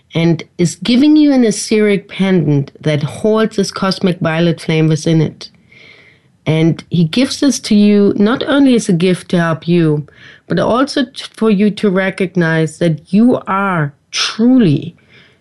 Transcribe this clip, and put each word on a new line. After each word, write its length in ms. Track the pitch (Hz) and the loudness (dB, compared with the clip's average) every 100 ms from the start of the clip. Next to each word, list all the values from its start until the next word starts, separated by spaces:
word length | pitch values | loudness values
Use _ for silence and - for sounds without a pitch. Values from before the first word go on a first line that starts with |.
| _ | _
and 300 | 165 170 165 - - | -2 0 0 -4 -4
is 180 | 175 - | -4 -4
giving 380 | - 240 302 302 | -2 2 4 4
you 160 | 294 | 4
an 100 | 262 | 4
etheric 640 | 226 - - 214 208 196 - | 2 0 -2 0 2 0 -4
pendant 640 | - 190 185 147 143 139 - | -4 0 0 2 0 -2 -6
that 220 | 156 147 | -4 -2
holds 540 | 147 - 214 220 220 - | -4 -4 -2 0 0 -2
this 140 | 190 | -6
cosmic 480 | - 190 - 185 170 | -4 -4 -2 -2 -2
violet 420 | 160 160 170 165 | -2 0 0 -2
flame 260 | - 156 156 | -2 0 0
within 320 | 156 165 160 | 0 0 0
it. 320 | 151 - - _ _ - - - _ _ _ _ - | 0 -6 -20 _ _ -20 -20 -20 _ _ _ _ -4
And 340 | 160 165 - - | 0 0 -2 -4
he 140 | 170 | -2
gives 380 | 160 247 262 - | 0 0 -2 0
this 180 | 285 - | -2 -2
to 160 | - 208 | 0 2
you 380 | 208 202 202 - | 4 4 2 2
not 260 | 202 269 | 0 0
only 300 | - 285 269 233 | 0 2 2 2
as 120 | - | 0
a 60 | |
gift 340 | 165 185 175 - | 0 0 -2 -2
to 60 | 175 | -2
help 300 | 165 156 170 | 0 -2 0
you, 400 | 175 156 151 143 - - - - | 2 2 0 -6 -16 -20 -18 -6
but 120 | 170 | -2
also 440 | - 233 269 294 | 0 0 -2 -2
t-, 220 | 277 - - - | -6 -8 -18 -2
for 140 | 220 | 0
you 180 | 196 214 | 2 0
to 180 | 208 208 | 0 -2
recognize 880 | 185 190 190 185 180 160 160 160 - | 0 -2 -4 -4 -2 0 0 -2 -2
that 320 | 175 151 - | -2 -4 -2
you 240 | 202 247 220 - | 2 2 0 -2
are 460 | 196 196 175 143 - _ | -4 -2 -2 -4 -8 _
truly 840 | - - - 240 262 180 143 170 - _ - _ _ | -8 -6 -2 2 4 2 0 -4 -16 _ -20 _ _